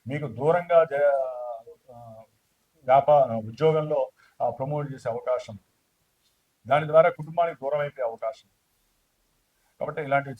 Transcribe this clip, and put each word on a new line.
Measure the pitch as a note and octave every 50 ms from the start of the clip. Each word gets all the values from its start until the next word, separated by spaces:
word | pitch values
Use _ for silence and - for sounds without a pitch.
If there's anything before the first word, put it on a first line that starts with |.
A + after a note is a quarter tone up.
| -
మీకు | A2+ C#3 D3 D3+
దూరంగా | C3 A2 A#2 C#3 D#3 E3+ F3 E3+ E3+ F3 E3 D#3+
జ-, | C#3 C#3+ C#3+ C#3+ C#3+ C#3 C3+ C3 B2+ B2+ B2 B2 A#2+ A#2+ A#2 A#2 A#2+ A#2 _ _ B2+ A#2+
ఆ, | A#2+ A#2 A#2 A2+ A2 - _ _ _ _ _ _ _ _ _ _ _ -
వ్యాపా-, | B2+ B2+ C#3 C#3 - D3+ C#3+ C3 B2 A2+
ఉద్యోగంలో, | A2+ G#2+ A2 A#2 - D3+ D#3+ D#3 D#3 D3+ D3+ D3+ C#3 C3 - - _ _ _ _ - B2+
ఆ, | A#2+
ప్రమోట్ | A#2 - C3+ C3+ D3 D3 C#3+ C#3 C3+
చేసే | B2 - B2
అవకాశం, | A2+ A#2+ - B2 B2+ B2 - - G#2+ G2 _ _ _ _ _ _ _ _ _ _ _ _ _ _ _ _ _ _ _ _ -
దాని | G#2 C3+ D3+ D#3
ద్వారా | D3 D3+ D#3+ E3 F3
కుటుంబానికి | E3+ - D#3 D#3 E3 F3 E3+ E3 D#3 B2+ C3
దూరం | C#3 D3 D3
అయిపోయే | C#3+ C#3+ - - B2 A2+
అవకాశం. | A#2 A#2 A#2 A2 A2 - _ _ _ _ _ _ _ _ _ _ _ _ _ _ _ _ _ _ _ _ _ _ _ _ _ _ _ -
కాబట్టి | - D3 D3 E3 D3
ఇలాంటివి | C3+ C#3 C#3 C#3 C#3 B2+ -